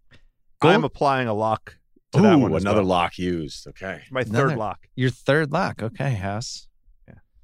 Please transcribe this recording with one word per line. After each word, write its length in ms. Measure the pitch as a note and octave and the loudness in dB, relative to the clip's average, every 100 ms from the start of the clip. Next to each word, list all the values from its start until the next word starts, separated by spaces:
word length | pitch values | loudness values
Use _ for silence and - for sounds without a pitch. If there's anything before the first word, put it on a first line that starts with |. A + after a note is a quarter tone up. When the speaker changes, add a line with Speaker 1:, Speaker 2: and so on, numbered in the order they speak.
| _ - _ _ _ _ | _ -20 _ _ _ _
Speaker 1:
I'm 200 | D3+ D#3+ | 4 4
Speaker 2:
Gold- 40 | C#3+ | 2
Speaker 1:
applying 420 | - C#3+ C3+ A#2+ | -2 0 0 0
a 60 | |
lock 440 | G#2 A2 A2 - - _ _ _ | -2 -2 -4 -6 -20 _ _ _
to 80 | C3+ | 4
that 120 | G#3 E3 | 6 6
Speaker 3:
Ooh, 40 | |
Speaker 1:
one 140 | G#2+ D#2+ | 4 0
as 80 | |
Speaker 3:
another 160 | G2 G#2 | 0 0
Speaker 1:
well. 60 | F#2+ | 2
Speaker 3:
lock 300 | F2+ E2+ - | 2 0 -2
used. 500 | F2+ F2 D2+ - E2 | -4 -4 -8 -12 -18
Okay. 340 | - F#2+ E2 - | -14 -12 -12 -8
Speaker 1:
My 120 | C3 | -6
third 60 | A#2 | -2
Speaker 2:
Another 220 | A2 C#3 C#3 | 0 0 -2
Speaker 1:
lock. 320 | G#2 - - - | -6 -10 -14 -4
Speaker 2:
Your 140 | B2+ | -4
third 420 | - - C#3+ D3+ | -2 0 0 0
lock. 300 | D#3+ F#3+ - | -2 -4 -6
Okay, 300 | G#2+ - C#3 A2 | -10 -6 -4 -4
House. 520 | G2 G2+ B2+ - - _ _ _ - | -4 -8 -10 -14 -18 _ _ _ -20
Speaker 1:
Yeah. 80 | - _ _ | -20 _ _